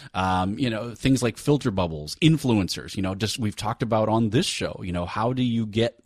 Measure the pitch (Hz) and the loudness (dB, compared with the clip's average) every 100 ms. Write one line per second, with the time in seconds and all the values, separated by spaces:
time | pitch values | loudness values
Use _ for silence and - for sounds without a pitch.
0 | - 92 92 92 95 104 127 110 117 107 | -8 -2 0 2 0 -2 -2 -2 -6 -2
1 | 135 131 120 - - 147 127 95 87 78 | 2 2 2 0 0 2 2 0 -2 -4
2 | 76 - 156 156 131 110 85 - 62 - | -10 2 4 4 4 2 2 -4 -8 -4
3 | 92 98 107 - 107 - 107 113 117 110 | -4 -2 -4 -2 -4 -4 -6 -4 0 2
4 | 107 110 113 107 - - 85 - 98 87 | 2 2 2 2 0 -2 -6 -6 -6 -4
5 | 87 - 117 127 123 117 110 104 117 - | -4 -2 0 0 0 0 0 0 0 -2